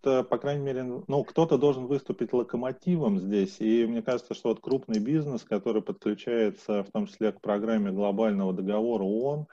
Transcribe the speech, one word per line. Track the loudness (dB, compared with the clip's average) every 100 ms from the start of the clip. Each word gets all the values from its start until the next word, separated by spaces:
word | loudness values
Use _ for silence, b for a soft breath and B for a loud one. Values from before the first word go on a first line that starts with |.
| 2
э, | 2
по | 2 -2
крайней | -2 -2
мере, | -2 -4
ну, | -4 -8 -2 -2 2
кто-то | 2 4 4
должен | 4 2 -2
выступить | -2 -2 -4 0
локомотивом | 0 0 -2 -4 -4 0 2 2 0
здесь, | 2 2 0 0
и | 2 4 2
мне | 0
кажется, | -2 -2 -4
что | -4 -2
вот | -2
крупный | -2 -4 0 -2
бизнес, | 0 0 -2 -6
который | -4 -2 0 -2
подключается | -2 -4 -4 -4 -2 0 0 0 -4 -4
в | -2
том | -4 -6
числе | -2 -2
к | -2
программе | -2 -2 0 0 0
глобального | 0 0 2 0 2 0
договора | -2 -2 0 0 0
оон, | 0 0 -2 -4 -8